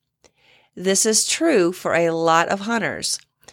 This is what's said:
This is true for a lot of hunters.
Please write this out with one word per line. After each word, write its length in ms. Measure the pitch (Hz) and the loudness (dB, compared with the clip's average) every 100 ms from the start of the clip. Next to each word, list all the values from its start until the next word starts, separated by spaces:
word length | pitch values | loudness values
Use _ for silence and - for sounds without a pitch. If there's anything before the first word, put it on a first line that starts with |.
| _ _ _ _ _ _ _ | _ _ _ _ _ _ _
This 320 | - 185 190 220 | -6 -2 0 2
is 180 | 220 | 2
true 480 | - - 330 240 170 | 0 0 2 2 2
for 220 | 185 165 | -2 -2
a 160 | 160 170 | 0 0
lot 380 | 165 165 165 170 | 0 2 2 2
of 120 | 196 | -2
hunters. 580 | 202 233 156 80 - - _ _ - | -4 -4 -4 -6 -8 -8 _ _ -20